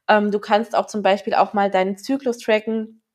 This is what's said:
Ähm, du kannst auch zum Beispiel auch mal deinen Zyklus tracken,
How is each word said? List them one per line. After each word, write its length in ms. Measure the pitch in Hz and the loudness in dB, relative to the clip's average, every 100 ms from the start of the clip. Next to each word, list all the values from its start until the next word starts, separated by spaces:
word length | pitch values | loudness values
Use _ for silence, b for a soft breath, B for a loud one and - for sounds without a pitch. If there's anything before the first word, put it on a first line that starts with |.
| - | 2
Ähm, 220 | 214 208 | 2 2
du 100 | 208 | -2
kannst 360 | 214 214 226 - | 0 0 0 -2
auch 100 | 208 | -2
zum 120 | 214 | 0
Beispiel 320 | 190 196 214 | 0 0 0
auch 220 | - 196 | 0 0
mal 160 | 202 196 | 0 0
deinen 260 | 190 190 196 | 2 0 -4
Zyklus 400 | - 269 262 240 | -4 -4 -4 -4
tracken, 640 | - 214 214 220 220 - _ | 0 0 0 -6 -6 -14 _